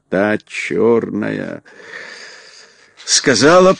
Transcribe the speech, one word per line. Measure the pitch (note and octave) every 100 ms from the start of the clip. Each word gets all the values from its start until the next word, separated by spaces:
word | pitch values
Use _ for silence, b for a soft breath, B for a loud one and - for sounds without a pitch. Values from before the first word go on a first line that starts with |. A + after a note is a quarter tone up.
| _
«Та | F2+ G#2 G#2+
черная | - - - F#2 A2 A#2 F#2+ G2 A2 G#2+ F2+ E2 B B B B B B B B B B B B B _
сказала | - - - B2 C#3 F3+ F#3 F#3+